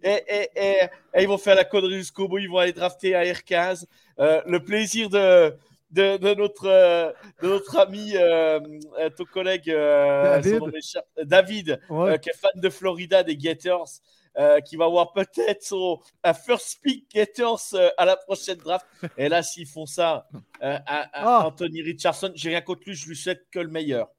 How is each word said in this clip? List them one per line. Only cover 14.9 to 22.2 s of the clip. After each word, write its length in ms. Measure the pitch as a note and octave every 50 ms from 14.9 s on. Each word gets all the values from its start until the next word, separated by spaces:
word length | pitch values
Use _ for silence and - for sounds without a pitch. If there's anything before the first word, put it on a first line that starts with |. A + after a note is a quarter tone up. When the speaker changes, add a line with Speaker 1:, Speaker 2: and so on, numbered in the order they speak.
| E3+ F3 E3+ E3+
Speaker 1:
peut-être 500 | _ G3 F#3+ - _ - A#3 A3 G3+ G3+ -
son, 360 | - G3+ F#3+ F#3 F3+ E3 D3+ _ _ _ _ -
un 100 | F3+ E3
first 480 | - - - A#3+ G#3+ - - - _
pick 280 | _ C#4+ C4 C#4 _ _
Gators, 500 | _ G#3 G#3+ G3+ - - A#3+ A#3 A3+ G#3 - - -
euh, 160 | F#3 F3+ F3 - -
à 80 | F3+
la 100 | F3+ F#3+
prochaine 420 | F#3 - - G3 F#3+ - - F#3 E3+
draft. 280 | D#3+ D#3 F3 F#3 - _ _ _ - E3 _ -
Et 100 | C3+ D3+
là, 160 | D#3+ E3+ E3
s'ils 240 | - - E3+ E3+ C#3
font 180 | - D#3 D#3
ça, 440 | C#3+ - - E3+ E3 D#3 B2 - _ - A#2 - _ _ -
euh, 160 | B2 C3+ C#3+ C#3 C#3
à, 160 | C3 C#3+ D3
à 400 | C3+ - - C#3 D3 A3+ B3 A#3
Speaker 2:
Ah. 60 | F3+ -
Speaker 1:
Anthony 340 | - - F3 E3 D#3 D#3+
Richardson, 500 | D#3 D#3+ E3+ C#3 - F3 D#3+ -